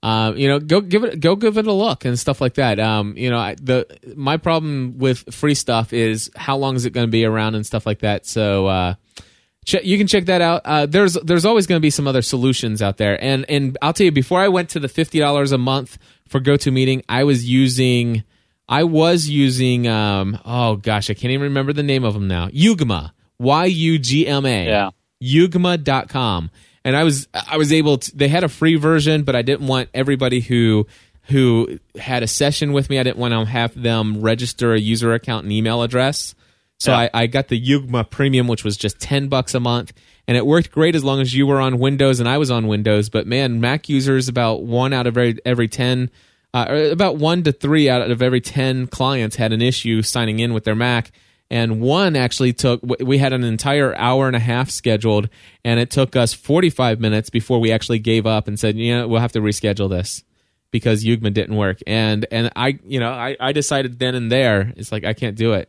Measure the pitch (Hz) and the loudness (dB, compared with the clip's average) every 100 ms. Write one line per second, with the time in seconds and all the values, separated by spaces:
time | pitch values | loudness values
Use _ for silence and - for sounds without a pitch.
0 | 110 110 110 104 139 143 151 175 202 196 | 0 0 0 0 0 0 2 0 2 0
1 | 226 165 156 196 226 214 220 196 220 135 | 0 0 0 2 0 0 0 0 0 -2
2 | 131 123 - 139 131 - 131 104 110 107 | -2 -4 -2 -2 -2 0 0 0 0 0
3 | 104 101 123 120 104 98 131 127 - - | -2 -4 -4 -2 -4 -6 -2 -2 -2 -12
4 | - 135 139 160 175 165 156 139 127 127 | -20 -8 -4 -2 0 -2 -2 -6 -6 -2
5 | 131 123 - - 151 143 - 117 113 117 | -2 -2 -6 -4 -2 -2 0 -2 0 0
6 | 113 110 - - - 135 135 131 120 123 | 0 -2 -6 -10 -4 -2 0 -2 -2 -2
7 | 117 113 113 110 110 110 104 113 110 107 | 0 2 2 0 -2 -4 -4 -6 -4 -4
8 | 107 101 - - 107 98 95 95 90 90 | -2 -4 -4 -2 0 0 0 0 -2 -4
9 | _ - - _ _ _ - 196 185 196 | _ -20 -20 _ _ _ -2 -2 0 0
10 | 202 208 175 180 170 170 - 151 147 165 | 2 2 2 2 2 0 0 0 2 4
11 | 202 170 160 175 180 226 185 175 156 143 | 2 0 0 2 4 2 2 2 2 0
12 | 139 131 117 131 127 131 117 107 101 95 | 0 0 0 0 0 0 -2 -2 -2 0
13 | 104 101 131 135 135 147 139 131 143 165 | 0 0 0 -2 0 -2 -2 -2 -4 2
14 | 190 151 - 180 196 185 170 170 139 - | 4 4 2 2 2 2 -2 -6 -6 -2
15 | 160 156 147 143 139 131 123 135 131 - | -2 0 2 2 2 2 2 -2 -4 -16
16 | _ _ _ 135 131 143 - 131 131 131 | _ _ _ -2 2 2 2 2 2 0
17 | - 120 143 131 117 127 131 123 127 123 | -2 0 4 2 2 4 4 2 2 2
18 | 120 113 - _ _ _ - 131 165 156 | 0 -2 -4 _ _ _ -2 0 2 4
19 | 160 175 151 147 139 127 127 123 120 110 | 4 2 0 2 2 2 0 2 0 0
20 | 107 98 95 101 - 120 117 107 107 107 | 0 0 -2 -6 -6 -2 0 -2 -2 -2
21 | 101 104 123 131 143 139 135 147 143 135 | -2 -6 -2 -2 -2 -2 -2 -2 0 0
22 | 120 104 98 90 87 135 196 202 139 92 | 0 -2 -2 -2 -4 2 2 4 0 -2
23 | 76 _ _ _ 123 147 185 175 160 160 | -6 _ _ _ 0 2 2 0 0 0
24 | 123 139 156 143 139 110 87 104 98 - | 0 0 2 0 0 0 0 0 -2 -8
25 | _ _ 127 143 180 180 180 175 143 131 | _ _ 0 4 4 2 0 0 0 -2
26 | - 135 120 92 82 _ _ _ 131 135 | -2 -2 0 -2 -4 _ _ _ -2 2
27 | 165 139 139 - - 156 151 160 151 135 | 2 0 -6 -10 -4 -2 2 2 2 0
28 | - 139 139 160 180 - 160 165 151 160 | -2 -2 0 2 -2 0 0 2 2 2
29 | 147 156 143 123 120 143 139 131 123 123 | 2 0 0 0 0 -2 0 -2 -2 -4
30 | 131 135 127 123 117 123 113 107 104 - | -2 0 0 -2 0 2 2 2 0 -8
31 | _ _ - 135 127 113 117 - _ - | _ _ -2 2 4 2 0 -6 _ -16
32 | - 123 113 - 143 147 147 139 135 135 | -6 -4 -2 0 0 0 -2 -2 0 -2
33 | 127 113 120 117 107 123 117 127 120 113 | -2 -2 -2 0 0 -2 -2 -2 -2 0
34 | 107 107 110 113 120 - 120 110 107 113 | -2 -2 0 0 -4 -2 0 2 0 0
35 | 117 113 - 110 87 104 110 117 117 123 | 0 0 -2 -6 -2 -2 0 0 -2 0
36 | 131 147 - - _ _ _ _ - 123 | 0 -2 -10 -14 _ _ _ _ 0 2
37 | 117 113 117 135 135 120 123 143 131 123 | 2 0 0 0 -2 -2 2 0 0 -4
38 | 113 - 139 131 123 113 107 104 107 - | -4 0 2 2 2 -2 -4 -4 -4 -6
39 | - 139 139 135 123 127 120 120 - - | -2 -2 0 -2 -2 -2 0 -2 -4 -16
40 | _ _ - 123 120 160 160 - 160 165 | _ _ -2 0 4 2 2 0 2 2
41 | 135 135 131 127 139 139 131 123 131 139 | 0 0 0 2 2 4 2 2 0 2
42 | 135 127 120 135 143 123 110 104 104 104 | 2 2 2 2 2 0 0 0 2 2
43 | 107 110 101 123 135 117 120 147 - 143 | 2 -2 -2 0 0 0 0 -2 0 0
44 | 135 135 127 123 117 107 104 120 131 135 | 2 0 0 0 0 0 -2 0 0 0
45 | 123 117 123 113 - 120 117 - 123 127 | 0 2 0 0 -2 0 0 0 0 0
46 | 127 _ _ _ _ 123 120 147 151 165 | -2 _ _ _ _ -4 -2 0 0 2
47 | 190 151 151 175 160 135 139 156 143 127 | 0 2 0 2 0 0 0 2 4 2
48 | 117 117 127 127 123 143 131 131 127 - | 0 0 2 0 -2 -2 -2 -2 -4 -2
49 | 131 135 110 - 113 110 120 127 117 110 | -2 0 -4 -2 -2 0 0 0 -2 -2
50 | 110 123 113 110 117 113 110 110 123 120 | 0 -2 -2 -2 -2 -2 -2 0 0 0
51 | 113 _ _ _ _ 120 117 110 120 156 | -2 _ _ _ _ -2 -2 0 0 2
52 | 196 147 123 - 127 123 135 120 123 127 | 2 2 0 0 0 2 0 0 -2 -4
53 | 127 139 135 131 120 110 139 143 135 - | 0 2 2 0 -2 -2 0 0 0 0
54 | 120 131 135 123 117 120 135 - - 110 | 0 2 2 0 0 0 -2 -4 0 0
55 | 110 104 107 _ - _ 120 117 120 - | 2 0 -2 _ -20 _ -2 0 0 0
56 | 131 127 117 - - 151 180 - 123 113 | 0 2 0 -2 0 2 2 2 0 0
57 | 113 107 110 117 - 123 117 110 - 117 | 0 -2 -2 -6 -2 0 2 0 0 -2
58 | 110 113 107 110 104 107 110 107 117 120 | 0 0 2 -2 -2 -4 -2 -2 -2 -2
59 | 117 113 117 113 107 101 107 101 98 92 | 0 -2 0 -2 -2 -2 -2 -2 -2 -2
60 | 92 - _ _ _ _ _ 120 120 107 | -6 -10 _ _ _ _ _ -4 0 0
61 | 110 117 110 101 - 107 101 92 - 110 | 0 0 0 -2 -2 -2 -2 -4 -4 -2
62 | 110 104 110 113 117 - 127 139 - 131 | 0 -2 -4 -4 -4 -2 -4 -4 -6 -4
63 | 117 127 120 139 127 147 139 143 135 120 | -4 -6 -8 -6 -4 -2 -2 -2 -4 -4
64 | 127 127 117 123 127 104 101 - 113 110 | -4 -2 0 2 4 2 0 -6 -10 -6
65 | 95 107 120 104 113 110 | -6 -4 -6 -2 0 0